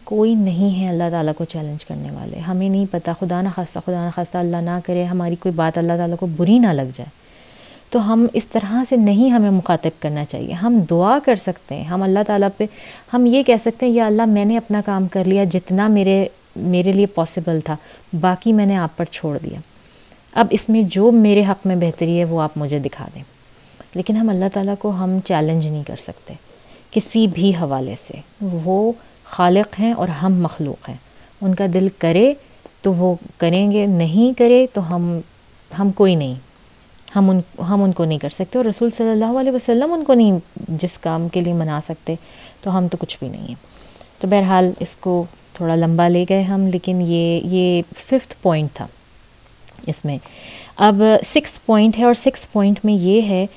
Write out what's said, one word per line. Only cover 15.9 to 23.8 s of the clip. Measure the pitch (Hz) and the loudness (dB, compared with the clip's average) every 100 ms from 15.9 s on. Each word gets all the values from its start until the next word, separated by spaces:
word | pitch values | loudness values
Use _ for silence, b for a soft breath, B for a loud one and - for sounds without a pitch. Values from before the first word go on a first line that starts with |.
| 208 190 196 190 - _ - | 2 4 2 0 -6 _ -6
मेरे | 180 180 180 | -2 0 2
लिए | 190 202 | 2 2
possible | 185 165 - 170 160 | 0 -4 -4 -2 -2
था, | 151 151 B B B | -2 -8 B B B
बाकी | 170 180 180 226 | -2 0 0 2
मैंने | 214 202 | 2 2
आप | 196 165 - | 0 -2 -6
पर | |
छोड़ | 170 - 160 143 | -8 -6 -6 -6
दिया। | - - - - B B B B B | -8 -14 -16 -20 B B B B B
अब | - 220 | -2 0
इसमें | 208 - 220 196 | 0 0 2 2
जो | 190 220 | 2 4
मेरे | 233 214 208 | 6 6 4
हक़ | 196 196 190 | 2 0 -2
में | 180 | 0
बेहतरी | 170 160 165 170 | 0 -2 -2 0
है, | |
वो | 170 165 | 0 -2
आप | 156 156 | -4 -4
मुझे | 147 147 | -4 -4
दिखा | 139 - - | -6 -8 -16
दें।" | 139 139 _ _ B B B | -16 -20 _ _ B B B